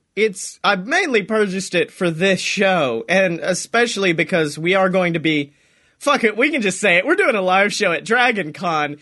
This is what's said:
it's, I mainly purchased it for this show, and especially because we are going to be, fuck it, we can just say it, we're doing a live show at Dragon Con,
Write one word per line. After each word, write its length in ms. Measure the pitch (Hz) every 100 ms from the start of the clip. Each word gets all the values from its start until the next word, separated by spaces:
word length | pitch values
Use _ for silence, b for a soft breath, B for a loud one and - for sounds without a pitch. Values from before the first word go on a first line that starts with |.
| _ -
it's, 440 | 220 185 - -
I 120 | 180 202
mainly 480 | 190 339 381 233
purchased 500 | 190 220 202 185 190 175
it 160 | 151
for 200 | - 180
this 300 | 160 190 185
show, 640 | - - 196 185 135 113 113
and 320 | 185 190 170
especially 720 | - 180 - 233 240 202 190
because 480 | 165 165 180 156 143
we 140 | 165 190
are 140 | 190
going 240 | 185 175
to 60 | 165
be, 320 | 156 151 139 b b b b b
fuck 260 | 285 269 220
it, 100 | 208
we 160 | 285
can 100 | 302
just 200 | 202 -
say 160 | 208 175
it, 80 | 214
we're 100 | 370
doing 200 | 359 220
a 60 |
live 300 | 185 185 202
show 220 | - 202
at 100 | 165
Dragon 480 | 156 240 247 220 156
Con, 460 | 147 180 156 147 147